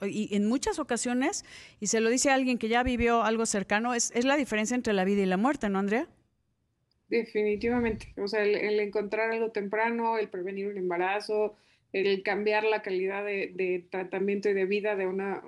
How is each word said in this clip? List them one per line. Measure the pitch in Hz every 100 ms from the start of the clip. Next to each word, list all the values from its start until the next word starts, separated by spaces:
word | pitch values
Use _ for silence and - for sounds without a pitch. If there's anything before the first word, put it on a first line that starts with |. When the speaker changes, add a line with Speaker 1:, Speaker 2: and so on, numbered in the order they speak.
Speaker 1:
Y | 202 165 214
en | 202 208
muchas | 262 440 359
ocasiones, | 285 233 247 247 277 415 - - - -
y | 196
se | 226
lo | 226
dice | 254 285
alguien | 269 254 240
que | 220
ya | 233
vivió | 254 240 233 233
algo | 214 226 226
cercano, | 208 185 208 240
es, | 240 -
es | 226
la | 254 294
diferencia | 254 214 214
entre | 247 226
la | 202
vida | 185 202
y | 190
la | 185
muerte, | 240 302 208
¿no, | 190
Andrea? | 196 220 339 _ _ _ _ _ _ _ _ _ _
Speaker 2:
Definitivamente. | 226 226 214 208 208 233 240 233 214 - -
O | 202
sea, | 214
el, | 208 208
el | 208 208
encontrar | 208 214 202 214 226
algo | 226 226
temprano, | 220 202 214 226 233 233 226
el | 214
prevenir | 185 180 196 202
un | 202
embarazo, | 180 175 185 208 208 214 214 - _ _ _
el | 196 196 196
cambiar | 202 196 208 214
la | 220 214
calidad | 214 185 190 196
de, | 208 196 175
de | 180 185 180 180
tratamiento | 190 180 190 196 202 208
y |
de | 196
vida | 185 208 208 202
de | 185
una | 190 196 190